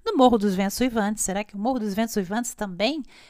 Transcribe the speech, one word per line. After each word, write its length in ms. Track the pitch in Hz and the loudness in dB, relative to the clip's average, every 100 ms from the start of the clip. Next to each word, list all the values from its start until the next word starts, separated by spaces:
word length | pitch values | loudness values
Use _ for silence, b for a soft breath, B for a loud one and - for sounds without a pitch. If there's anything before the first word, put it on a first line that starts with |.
no 140 | 453 359 | -2 4
Morro 220 | 254 226 | 6 6
dos 160 | 202 185 | 2 0
Ventos 240 | 196 - | -2 0
Uivantes. 440 | 254 226 202 214 | 0 0 -2 -2
Será 200 | - 190 | -4 -4
que 120 | 208 202 | -6 -4
o 40 | |
Morro 180 | 226 254 | -2 -2
dos 160 | 214 | -2
Ventos 220 | 190 226 214 | -2 -2 -2
Uivantes 400 | 180 214 240 - | -2 -4 -4 -6
também 480 | 208 175 220 311 233 B | -8 -2 -2 -2 -8 B